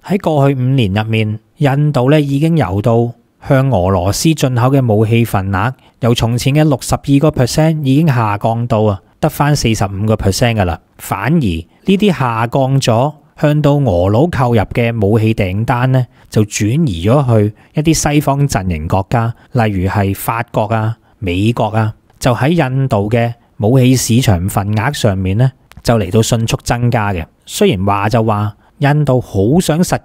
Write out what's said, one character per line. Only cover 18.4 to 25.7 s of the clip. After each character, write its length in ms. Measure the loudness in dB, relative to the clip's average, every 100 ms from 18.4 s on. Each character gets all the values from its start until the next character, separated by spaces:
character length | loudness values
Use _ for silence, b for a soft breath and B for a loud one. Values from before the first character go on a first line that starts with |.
| 0
陣 160 | -2
營 240 | -4 -6 -2
國 180 | -2 0
家， 240 | -2 -2 -6 b
例 180 | -2 -2
如 180 | 0 -2
係 240 | 0 -2
法 300 | -2 -4 -6 -4
國 120 | -4
啊、 340 | -2 -2 -2 -6 b -10
美 340 | -6 -2 0
國 140 | 0 -2
啊， 280 | 0 -2 -4 _ -6
就 160 | -2
喺 140 | 0 0
印 400 | 0 0 -2 0
度 200 | 0 0
嘅 240 | 0 -2 -6 b -4
武 200 | 2 4
器 160 | 4
市 260 | 2 2 0
場 260 | 2 0 0
份 260 | -4 -2
額 200 | -2 -2
上 220 | -2 -2 0
面 200 | -2 0
呢， 160 | 0 -2 _